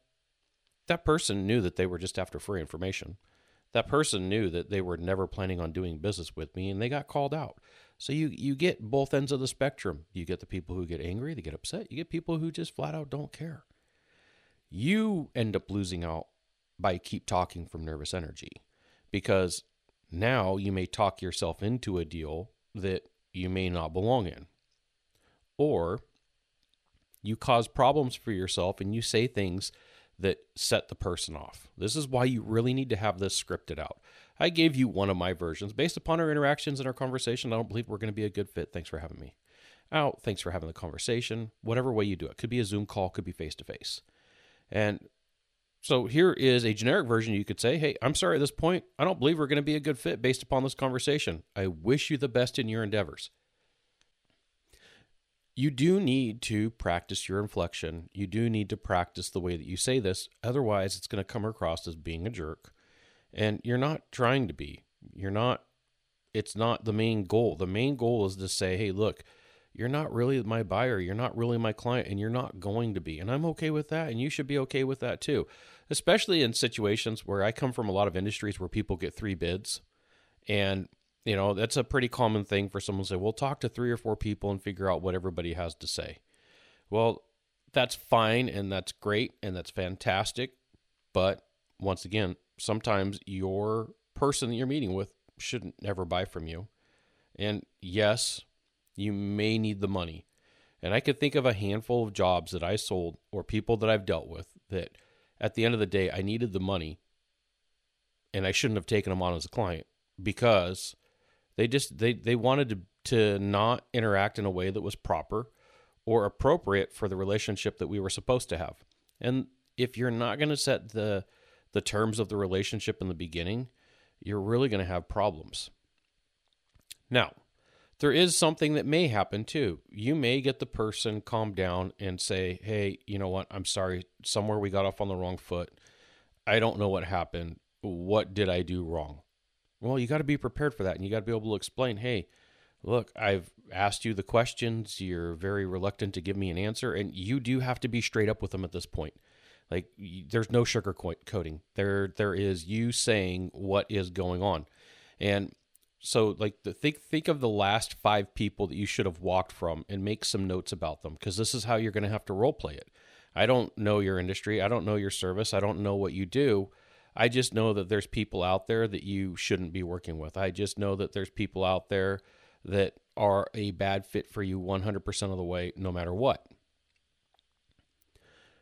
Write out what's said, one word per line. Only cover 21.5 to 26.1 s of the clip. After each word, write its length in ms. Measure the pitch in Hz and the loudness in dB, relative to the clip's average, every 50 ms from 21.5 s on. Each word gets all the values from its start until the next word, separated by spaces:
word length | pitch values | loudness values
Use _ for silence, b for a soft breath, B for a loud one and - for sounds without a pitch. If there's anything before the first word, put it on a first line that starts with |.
| 80 - 98 | -2 -2 -2
into 360 | 107 123 123 - 110 92 87 | -2 -2 -2 -2 -2 -2 -2
a 60 | 82 | -4
deal 440 | 78 85 82 78 76 78 80 95 - _ _ _ _ - | -4 -6 -8 -8 -6 -6 -8 -8 -12 _ _ _ _ -10
that 360 | 104 92 98 92 - - - _ _ _ _ - | -6 -2 -2 -2 -2 -4 -8 _ _ _ _ -8
you 160 | 92 90 92 | -6 -4 -2
may 180 | 95 95 92 90 | -2 -2 -2 0
not 240 | 90 87 82 80 80 | -2 -2 -4 -2 -2
belong 340 | 92 98 113 131 127 98 | -2 0 2 2 0 0
in. 200 | 82 - - - - _ _ _ _ _ _ _ _ _ _ _ _ _ _ _ _ _ _ _ _ _ - | -4 -6 -10 -16 -20 _ _ _ _ _ _ _ _ _ _ _ _ _ _ _ _ _ _ _ _ _ 0
Or 420 | 143 151 127 87 85 85 101 147 - _ | 2 2 2 2 2 0 -2 -4 -8 _